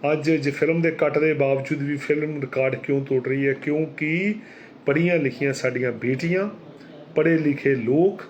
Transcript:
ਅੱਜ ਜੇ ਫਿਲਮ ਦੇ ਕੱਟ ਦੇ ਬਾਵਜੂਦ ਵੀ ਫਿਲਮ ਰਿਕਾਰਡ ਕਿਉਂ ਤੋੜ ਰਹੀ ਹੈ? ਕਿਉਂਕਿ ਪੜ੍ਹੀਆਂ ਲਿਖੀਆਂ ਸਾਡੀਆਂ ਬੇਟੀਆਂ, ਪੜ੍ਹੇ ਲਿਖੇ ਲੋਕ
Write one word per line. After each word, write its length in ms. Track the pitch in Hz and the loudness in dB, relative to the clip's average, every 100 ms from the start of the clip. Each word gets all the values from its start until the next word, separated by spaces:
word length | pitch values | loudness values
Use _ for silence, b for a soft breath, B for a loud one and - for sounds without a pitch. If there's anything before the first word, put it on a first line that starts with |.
| 143 | 0
ਅੱਜ 200 | 151 143 | 0 2
ਜੇ 200 | 160 139 | 2 0
ਫਿਲਮ 300 | 139 151 165 | 0 0 2
ਦੇ 100 | 165 | 0
ਕੱਟ 260 | 156 151 147 | 2 0 2
ਦੇ 160 | 156 | 2
ਬਾਵਜੂਦ 500 | 143 135 135 135 151 | 2 2 2 0 -4
ਵੀ 120 | 143 143 | -2 -4
ਫਿਲਮ 460 | - 147 151 151 | -2 -2 0 -4
ਰਿਕਾਰਡ 340 | 135 131 131 131 | -6 -2 -2 -2
ਕਿਉਂ 300 | - 139 135 | -2 -2 0
ਤੋੜ 220 | 135 127 | -2 0
ਰਹੀ 200 | 135 139 | 0 0
ਹੈ? 60 | |
ਕਿਉਂਕਿ 800 | 135 - 147 156 143 151 165 196 214 B B B B - | -2 -2 -2 -2 -4 -2 0 -2 -4 B B B B 0
ਪੜ੍ਹੀਆਂ 320 | 143 175 170 | 2 2 2
ਲਿਖੀਆਂ 360 | 139 123 139 | 0 0 -2
ਸਾਡੀਆਂ 380 | 131 135 123 127 | 0 -2 -2 -4
ਬੇਟੀਆਂ, 580 | 110 120 127 165 185 202 - - - B - - | -2 -2 -2 0 0 -2 -8 -20 -20 B -20 -4
ਪੜ੍ਹੇ 240 | - 156 165 | 0 4 4
ਲਿਖੇ 380 | 151 143 143 131 | 2 0 2 0
ਲੋਕ 480 | 113 139 190 196 - | 2 4 2 0 -14